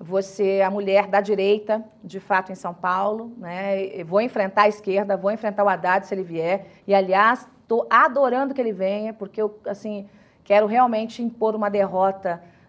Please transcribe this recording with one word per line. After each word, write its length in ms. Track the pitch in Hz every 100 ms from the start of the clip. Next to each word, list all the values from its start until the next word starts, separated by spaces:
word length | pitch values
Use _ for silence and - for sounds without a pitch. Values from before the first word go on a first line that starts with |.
Vou 180 | 165 190
ser 400 | 190 - 196 196
a 80 | 190
mulher 340 | 202 196 196 196
da 160 | 196
direita, 640 | 202 196 196 208 208 220 220 _
de 160 | 185 190
fato, 320 | - 190 190
em 40 | 185
São 180 | 180
Paulo, 580 | 175 185 185 202 220 233 240
né? 640 | 175 180 196 196 190 185
E 40 |
vou 160 | 165 196
enfrentar 440 | 240 247 190 202
a 40 | 208
esquerda, 480 | 208 - 190 202 190
vou 140 | 196
enfrentar 340 | 220 220 202
o 60 | 202
Haddad, 380 | 175 180 190 196
se 80 | 196
ele 80 |
vier. 420 | 180 165 165 190 196 - -
E, 80 | 196
aliás, 520 | 190 185 220 254 - _ -
tô 180 | 233 233
adorando 640 | 233 302 254 262 247 277
que 80 | 277
ele 120 | 226
venha, 420 | 185 190 208 220
porque 260 | 220 196 -
eu, 200 | 214 214
assim, 460 | 202 202 220 202 202 _ _ _
quero 220 | - 202 214
realmente 560 | 233 247 220 226 -
impor 340 | 233 - 220 214
uma 140 | 208
derrota, 720 | 202 196 185 196 190 185 170 - _